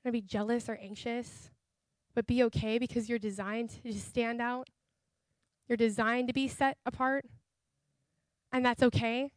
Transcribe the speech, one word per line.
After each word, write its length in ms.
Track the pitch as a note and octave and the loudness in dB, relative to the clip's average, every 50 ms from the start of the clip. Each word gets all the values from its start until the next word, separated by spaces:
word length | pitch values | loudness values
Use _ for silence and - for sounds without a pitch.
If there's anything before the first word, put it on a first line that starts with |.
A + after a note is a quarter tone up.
| _ | _
not 80 | B3+ | -2
be 80 | A#3 A#3 | -2 -2
jealous 480 | G3+ F#3 - G#3 G#3 G#3+ A#3+ A#3+ A3+ - | -4 -4 -2 -2 0 0 0 -2 -2 -6
or 60 | A3 | -8
anxious, 760 | - G3+ G3 G#3 - - A#3+ A#3 B3 A#3 - - - - - _ _ _ _ _ _ _ _ _ _ _ _ _ | -8 -10 -14 -14 -8 -6 -4 -4 -4 -6 -8 -14 -20 -20 -20 _ _ _ _ _ _ _ _ _ _ _ _ _
but 120 | A#3 A3+ | -2 0
be 160 | - A#3+ B3 B3 | 2 4 4 4
okay 340 | A#3 - - A3+ A3 A3 A#3 | 4 4 0 0 0 0 0
because 300 | B3 A#3+ - B3 A3 G#3+ | 0 0 -2 -4 -2 0
you're 100 | A#3+ A3+ | -4 -2
designed 520 | G3+ G#3+ G3 G3 G3 G3 G#3+ A#3 A#3 A3+ - - | -2 -4 -4 -4 -4 -4 -4 -4 -4 -6 -8 -12
to 100 | - A#3+ G#3+ | -10 -8 -8
stand 480 | G3+ F#3+ - - B3 A#3 A3+ A#3 A#3 | -8 -10 -4 -2 0 0 0 -2 -2
out. 260 | A#3 A#3+ B3 B3+ B3+ - _ _ _ _ _ _ _ _ _ _ _ _ _ _ _ _ _ _ _ - | -2 -2 -4 -4 -8 -12 _ _ _ _ _ _ _ _ _ _ _ _ _ _ _ _ _ _ _ -2
You're 100 | A#3+ G#3+ | 2 4
designed 500 | A#3 A3+ G3+ G#3+ A3 A3 A#3 B3 B3+ A#3+ | 4 2 4 2 0 2 2 0 0 0
to 60 | A#3+ | 0
be 120 | C4+ C4+ | 0 -2
set 300 | B3+ - - C#4 C4+ - _ _ | -2 0 2 2 2 2 _ _
apart, 400 | B3+ - - C4 C4 C4+ C#4 - - - - _ _ _ _ _ _ _ _ _ _ _ _ _ _ _ _ _ _ _ _ _ _ | -8 -4 0 0 0 0 0 -4 -8 -20 -20 _ _ _ _ _ _ _ _ _ _ _ _ _ _ _ _ _ _ _ _ _ _
and 120 | B3+ B3+ B3 | -2 2 2
that's 180 | B3 A#3 - | 2 4 6
okay. 480 | C4 B3 - - A#3 A3+ A#3 B3 C#4 C#4 _ | 4 6 6 4 0 2 -2 -2 -4 -6 _